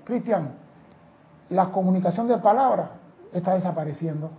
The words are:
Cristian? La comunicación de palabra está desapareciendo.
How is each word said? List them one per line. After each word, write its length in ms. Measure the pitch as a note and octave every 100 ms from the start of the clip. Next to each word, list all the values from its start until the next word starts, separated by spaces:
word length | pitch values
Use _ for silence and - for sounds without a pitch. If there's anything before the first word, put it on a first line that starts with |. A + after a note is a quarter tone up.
Cristian? 480 | - A#3+ A3+ F#3+ C#3 - - - - - - - - - -
La 160 | F#3 F#3
comunicación 580 | G3 F#3 F#3 F#3 F3+ A#3
de 100 | A3
palabra 540 | G#3 A#3 C4 G3 D#3+ - - - -
está 220 | F3+ F#3+
desapareciendo. 760 | F#3 F3+ E3 D#3 C#3 E3 D3+ D#3+